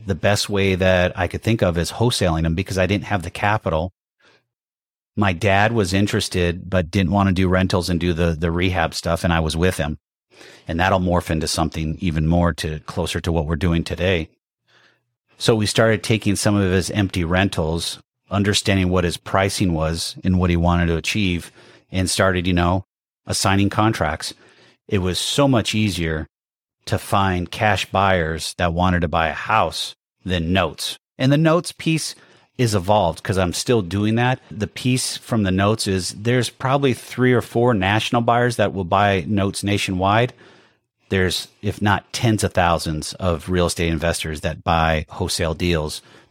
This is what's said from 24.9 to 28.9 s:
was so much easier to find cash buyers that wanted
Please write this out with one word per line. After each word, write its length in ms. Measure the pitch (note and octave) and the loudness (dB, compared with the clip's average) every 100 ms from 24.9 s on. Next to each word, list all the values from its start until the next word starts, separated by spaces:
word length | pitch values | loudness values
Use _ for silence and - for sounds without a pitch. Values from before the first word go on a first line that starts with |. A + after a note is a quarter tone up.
| G#2 | -2
was 200 | F#2 E2+ | 0 -2
so 280 | - - C#3 | -2 0 2
much 280 | B2 G2 A2 | 2 0 0
easier 500 | G#2+ F2 D#2+ D#2 E2 _ _ _ _ _ - | 0 0 -2 -4 -8 _ _ _ _ _ -6
to 120 | G2 | -6
find 540 | - G#2 G2 F2+ F2 | 0 0 2 0 -4
cash 340 | - G#2+ F#2+ - | 0 0 0 0
buyers 680 | F#2+ G2 F#2 D#2+ D#2+ - - | 0 2 2 0 -4 -8 -2
that 160 | F2+ | -2
wanted 280 | E2 F2+ | 2 2